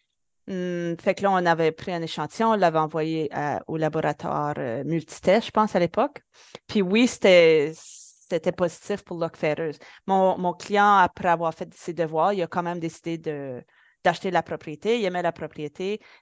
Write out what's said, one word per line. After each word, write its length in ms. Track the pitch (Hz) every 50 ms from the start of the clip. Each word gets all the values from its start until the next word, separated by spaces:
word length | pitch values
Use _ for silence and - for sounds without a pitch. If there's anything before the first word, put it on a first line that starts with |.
| _ _ _ _ _ _ _ _ _ -
Hum, 460 | 196 185 180 180 180 175 170 170 170 170
fait 180 | - 202 190
que 80 | - 196
là, 80 | 196
on 140 | 196 185 180
avait 280 | 170 165 160 165 156 160
pris 200 | - - - 180
un 80 | 170
échantillon, 500 | 165 156 - - 151 147 - - 220 226
on 40 | 220
l'avait 240 | 208 185 170 160 160
envoyé, 500 | 156 156 160 165 156 160 160 160 156 - -
euh, 240 | 139 147 147 127 98 - -
au 80 | 160
laboratoire, 800 | 160 156 156 156 160 151 147 147 - - 156 151 147 147 147 147 151
euh, 280 | 143 127 113 131 139
Multitest, 600 | 143 165 165 - - - - - 190 185 226 220 -
je 40 |
pense, 240 | - 220 214 208 -
à 40 | 196
l'époque. 420 | 175 170 - - 262 294 - - - _ _ _ - _ _ - -
Puis 160 | _ - 220
oui, 260 | 190 180 190 226 254 240
c'était, 640 | - - - 202 185 175 170 160 160 156 143 156 160
c'était 800 | - - - - - - - - _ _ _ 185 165 - 185 170
positif 500 | - 180 175 - - - - 208 196 -
pour 140 | - 180 170
l'oc 160 | 170 165 -
ferreuse. 420 | - - 160 151 147 165 156 147 - - - - - _ -
Mon, 300 | 190 190 190 185 180 -
mon 160 | 180 175 175
client, 420 | 175 - - 202 202 202 208 202 196
après 280 | 180 175 - - 180 180
avoir 260 | 170 165 170 160 160
fait 140 | - 185 165 -
ses 180 | - - -
devoirs, 400 | 170 156 165 156 156 160 160 190
il 100 | 208 190
a 60 | 165 165
quand 160 | - 185 175
même 160 | 175 175 175
décidé 380 | 165 170 - - _ 170 165 165
de, 440 | 160 160 151 143 139 135 127 120 - _ _ _ _ _ _ _ _
d'acheter 260 | 185 170 - - 196
la 100 | 175 170
propriété. 560 | 160 - 170 - - 170 151 - - 208 233 247
Il 60 | 208
aimait 180 | 185 180 180
la 120 | 175 170 165
propriété. 680 | - 165 147 - - 151 147 - - 185 190 208 214 - - - _